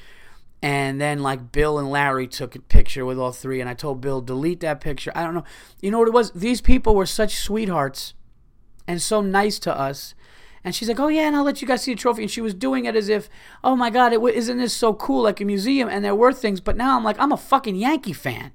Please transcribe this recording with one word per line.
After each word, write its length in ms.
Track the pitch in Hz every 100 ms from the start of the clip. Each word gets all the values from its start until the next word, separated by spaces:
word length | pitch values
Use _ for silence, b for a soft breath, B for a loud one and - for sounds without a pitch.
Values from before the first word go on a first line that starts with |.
| b b b b - -
And 400 | 147 139 139 139
then, 220 | 147 147
like, 280 | 139 135 120
Bill 280 | - 151 147
and 120 | 139
Larry 360 | 143 143 131 127
took 280 | - 127
a 60 | -
picture 460 | - - - - 127
with 120 | 127
all 140 | 127
three. 280 | 123 131 131
And 80 | 123
I 60 |
told 260 | 120 151 131
Bill, 200 | 139 135
"Delete 400 | 120 127 156 175
that 200 | 165 143
picture." 300 | - 143 -
I 100 | -
don't 100 | 170
know. 100 | 170 B B B B
You 100 | 190
know 80 | 220
what 100 | 226
it 60 |
was? 160 | 233 226
These 280 | 175 214 247
people 340 | - 254 240
were 120 | 208 185
such 300 | - 208 -
sweethearts 760 | - 214 214 170 135 131 - - - - _ _ - - -
and 140 | 170
so 200 | - 214
nice 360 | 202 190 208 202
to 160 | 180 151
us. 380 | 139 143 - b b b b b
And 120 | 185
she's 140 | 180 226
like, 120 | 233
"Oh, 80 | 294
yeah, 180 | 311 302
and 100 | 294
I'll 80 |
let 180 | 285 277
you 60 | 262
guys 140 | 254
see 120 | -
the 60 | 226
trophy." 220 | 247 226
And 80 | 214
she 120 | -
was 100 | 226
doing 320 | 185 262 262
it 120 | 240 220
as 120 | 202
if, 220 | 208 208 B B B
"Oh, 120 | 254 262
my 120 | 240
God, 240 | 233 240
it 40 | 233
w-, 180 | 240
isn't 240 | 233 226 247
this 160 | 247
so 180 | - 226
cool, 300 | 208 - 269
like 180 | 226 196
a 40 |
museum?" 440 | 202 202 208 277 233
And 160 | 202
there 100 | 202
were 180 | 202 240
things. 260 | 262 220 190
But 160 | - -
now 200 | 254 262
I'm 80 |
like, 140 | 220 208
"I'm 140 | 285
a 40 | 269
fucking 380 | - 269 262 185
Yankee 360 | 240 311 -
fan. 400 | 151 135 113 -